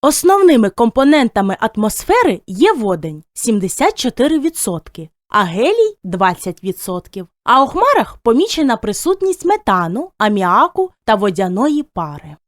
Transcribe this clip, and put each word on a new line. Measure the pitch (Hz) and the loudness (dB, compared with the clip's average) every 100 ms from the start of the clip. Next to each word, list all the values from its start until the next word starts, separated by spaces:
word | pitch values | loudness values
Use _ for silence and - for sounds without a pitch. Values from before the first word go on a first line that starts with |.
| 269 | 0
Основними | 294 349 392 381 269 202 | 0 2 4 6 4 2
компонентами | - 233 254 269 302 240 - 196 196 | 2 0 2 4 4 2 0 -2 -2
атмосфери | 226 - 214 - - 440 427 202 _ | -4 -2 -4 -4 0 2 2 0 _
є | 190 349 | 0 2
водень — | 359 208 175 160 151 - | 2 -2 -4 -6 -12 -18
сімдесят | - - 214 185 - 330 - | -8 -2 -2 -2 0 -2 0
чотири | 254 - 277 311 | -6 0 0 0
відсотки, | 294 320 - 165 - - 160 _ _ | -2 -4 -6 -6 -10 -18 -20 _ _
а | - | -2
гелій — | 180 175 262 453 440 415 | -2 0 0 2 0 0
двадцять | 190 180 185 175 - 170 | -8 0 0 0 -8 -10
відсотків. | 190 185 - 180 - - 180 _ | -8 -8 -8 -10 -10 -16 -16 _
А | - 262 | 0 2
у | 269 | 2
хмарах | 320 494 508 220 - | 0 2 2 0 -4
помічена | - 233 415 - 285 226 | 0 2 0 0 0 0
присутність | - 202 320 381 381 370 339 | -4 -4 -4 -2 -2 -2 0
метану, | 415 320 190 170 196 359 _ | 0 0 -2 -2 -6 -8 _
аміаку | 214 208 180 190 330 370 370 _ - | -2 0 2 2 2 0 -4 _ -2
та | 214 | 0
водяної | 208 165 185 180 285 302 | 0 -2 -2 0 0 -2
пари. | 285 - 160 147 151 156 | -4 -8 -10 -10 -18 -20